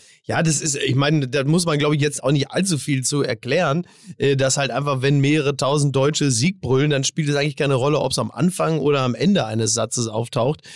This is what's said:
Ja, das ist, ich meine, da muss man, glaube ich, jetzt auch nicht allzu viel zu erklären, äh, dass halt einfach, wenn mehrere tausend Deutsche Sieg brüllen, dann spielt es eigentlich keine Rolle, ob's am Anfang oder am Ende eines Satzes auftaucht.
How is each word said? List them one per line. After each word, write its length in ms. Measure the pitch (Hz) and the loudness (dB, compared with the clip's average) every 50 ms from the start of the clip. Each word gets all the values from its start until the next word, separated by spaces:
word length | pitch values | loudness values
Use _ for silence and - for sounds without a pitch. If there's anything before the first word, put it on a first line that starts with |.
| - - - _ _ | -20 -20 -20 _ _
Ja, 180 | - 107 147 165 | -4 -2 0 0
das 180 | 160 151 - | 0 0 -2
ist, 140 | 165 160 139 | -2 -4 -4
ich 220 | - 139 135 120 | -2 -2 -2 0
meine, 320 | 135 139 151 160 151 139 123 | 2 2 2 2 0 0 -2
da 160 | 123 143 135 | -2 -2 0
muss 200 | 143 156 180 175 | 2 2 2 2
man, 140 | 165 151 147 | 0 0 0
glaube 160 | 147 147 151 | 2 2 2
ich, 80 | 143 143 | 2 0
jetzt 220 | 147 143 - - | 0 -2 -2 0
auch 80 | 131 151 | 0 2
nicht 180 | 139 131 - | 0 0 -2
allzu 260 | - 151 185 196 165 | -2 -2 -2 0 -2
viel 280 | 131 - 151 139 131 123 | -2 -2 -2 -2 -2 -2
zu 180 | - 143 143 131 | -2 0 0 0
erklären, 640 | - 117 104 - 123 139 180 175 143 139 175 175 - - - - 196 - - | -2 -2 -6 -4 -2 0 0 2 2 0 -2 -4 -6 -12 -20 -20 -16 -8 -2
äh, 180 | - 139 143 | 0 2 2
dass 200 | 135 135 131 131 | 2 2 0 0
halt 160 | 147 139 127 113 | 0 -2 -2 -2
einfach, 280 | 131 143 147 139 127 | -2 -2 -2 -2 0
wenn 200 | 127 139 147 139 | 0 2 2 4
mehrere 360 | 135 139 151 156 135 139 139 | 4 4 2 2 2 0 -2
tausend 380 | - 139 131 147 151 143 143 131 | 0 0 0 2 2 2 0 2
Deutsche 380 | 135 135 147 151 - 147 139 123 | 2 0 0 0 0 0 0 0
Sieg 280 | 110 127 190 196 - | 2 0 0 -2 -2
brüllen, 300 | - 120 131 131 143 151 | -2 0 2 2 2 2
dann 140 | 147 135 135 | 0 0 -2
spielt 240 | - - - 151 143 | -4 -4 -4 -2 0
es 80 | 147 | 0
eigentlich 180 | 143 143 151 131 | 0 0 -2 -2
keine 200 | - 151 139 139 | -2 0 0 2
Rolle, 260 | 123 127 147 156 135 | 2 2 2 2 2
ob's 180 | - 131 - 135 | 0 0 -2 -2
am 140 | 117 110 - | -4 -4 -2
Anfang 480 | 110 143 185 180 - 156 156 165 151 | 0 0 0 0 0 0 0 0 0
oder 220 | - 147 143 139 131 | 0 2 2 2 2
am 120 | 127 117 | 0 0
Ende 320 | 117 135 185 202 165 117 | 0 2 2 2 2 0
eines 280 | 110 113 113 113 104 - | 0 -2 -2 0 0 0
Satzes 340 | 117 113 120 - 127 117 110 | -2 -2 -2 -2 -4 -4 -4
auftaucht. 540 | 104 113 117 - - 127 123 135 156 - - - - | -4 -4 -4 -4 -2 -2 0 0 -2 -4 -8 -20 -20